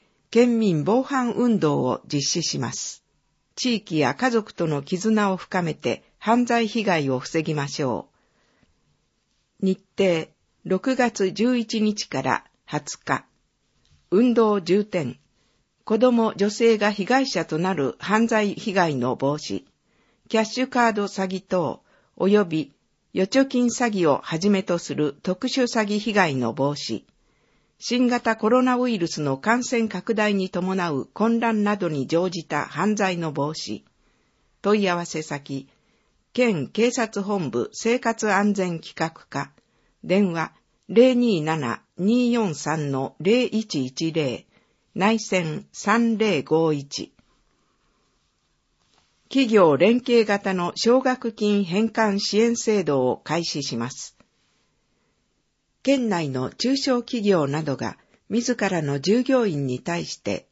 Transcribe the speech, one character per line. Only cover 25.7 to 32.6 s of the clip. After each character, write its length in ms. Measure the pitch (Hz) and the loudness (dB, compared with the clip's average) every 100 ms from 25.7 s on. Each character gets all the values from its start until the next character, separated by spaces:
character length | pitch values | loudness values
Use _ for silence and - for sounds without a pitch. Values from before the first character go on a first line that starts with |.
| 233 208 | 0 -2
欺 120 | 208 | -2
被 140 | 220 | -2
害 200 | 208 175 | 0 2
の 180 | 131 117 | 0 -2
防 220 | 113 139 | 0 -2
止。 300 | 143 - 110 - _ _ _ _ _ _ _ | -2 -6 -8 -10 _ _ _ _ _ _ _
新 280 | - 247 247 | -4 0 2
型 280 | 240 226 | 2 0
コ 140 | 220 214 | 0 2
ロ 140 | 247 | 4
ナ 140 | 254 247 | 4 2
ウ 140 | 254 | 0
イ 80 | 220 | 0
ル 80 | 165 | -2
ス 140 | - | -2
の 160 | 147 135 | -2 -2
感 260 | 208 240 | 0 0
染 260 | 240 240 220 | 0 -2 -2
拡 260 | 185 - | -4 -4
大 200 | 220 208 | 0 0
に 140 | 202 185 | 0 -2
伴 420 | 180 185 190 175 | -2 -2 -2 -2
う 180 | 139 - | -4 -6
混 260 | - 220 233 | -2 0 2
乱 240 | 233 214 | 0 0
な 140 | 208 202 | 0 0
ど 120 | 175 | -2
に 180 | 147 131 | -2 0
乗 240 | 165 185 | 0 0
じ 140 | 175 | -4
た 200 | 151 147 | -6 -4